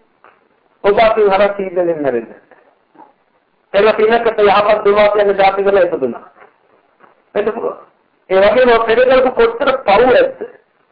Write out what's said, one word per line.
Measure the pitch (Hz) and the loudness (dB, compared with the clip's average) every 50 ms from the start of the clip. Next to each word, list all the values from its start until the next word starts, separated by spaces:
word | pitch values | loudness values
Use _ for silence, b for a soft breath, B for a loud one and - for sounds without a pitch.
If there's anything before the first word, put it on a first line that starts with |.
| _ _ _ _ _ - _ _ _ _ _ _ _ _ _ _ - | _ _ _ _ _ -20 _ _ _ _ _ _ _ _ _ _ -2
ඔබ | 196 202 214 | -2 0 2
අපි | 226 220 220 220 208 | 2 2 2 2 0
හරක් | 196 190 190 202 202 202 | 0 2 2 0 0 -2
සීදලෙන් | - 190 190 175 180 180 170 165 156 | -4 -10 -8 -4 -4 -2 -2 -4 -4
මැරෙන්න. | 143 135 123 117 113 110 104 - _ _ _ _ _ _ _ _ _ _ _ - - _ _ _ _ _ _ _ _ _ _ _ _ _ - | -4 -4 -4 -4 -6 -10 -16 -20 _ _ _ _ _ _ _ _ _ _ _ -20 -20 _ _ _ _ _ _ _ _ _ _ _ _ _ -2
ඒක | 196 208 214 214 | 0 2 2 2
පිනකට | 214 220 220 226 233 226 226 220 - | 2 0 0 0 0 -2 -2 -2 0
යහපත් | 208 202 190 208 208 208 214 208 | 2 2 2 2 2 0 0 0
දෙමාපියන්ගේ | 208 202 202 208 208 208 208 214 202 202 196 196 | 0 0 2 2 2 2 2 0 0 0 0 0
ජාතක | 190 190 190 196 | 0 0 0 0
වල | 196 196 196 196 | -2 0 2 2
ඉපදුනා. | 175 175 165 147 135 123 113 - - - _ _ - - _ _ _ _ _ _ _ _ _ _ _ _ _ _ _ _ | 0 0 -2 -4 -6 -6 -8 -8 -16 -20 _ _ -20 -20 _ _ _ _ _ _ _ _ _ _ _ _ _ _ _ _
එතකොට | - 202 208 226 - - - - - - - _ _ _ _ _ _ _ _ - | -8 -6 -4 -4 -6 -6 -8 -10 -10 -12 -16 _ _ _ _ _ _ _ _ -4
ඒ | 185 190 | 0 2
වගේම | 196 208 214 254 254 247 | 2 2 2 2 2 2
ඔය | 233 226 233 | 2 2 0
පෙර | 220 226 233 | 0 0 2
කරපු | 254 254 262 262 247 262 254 | 2 2 2 2 0 0 0
කොච්චර | - 233 233 - - 285 269 269 - | 0 0 0 0 -2 -4 -4 -4 -4
පව් | - - 196 214 247 254 | -2 0 2 2 2 2
ඇද්ද? | - 571 - - - - - - - - _ _ _ _ _ _ | 2 2 2 0 -4 -8 -16 -16 -18 -20 _ _ _ _ _ _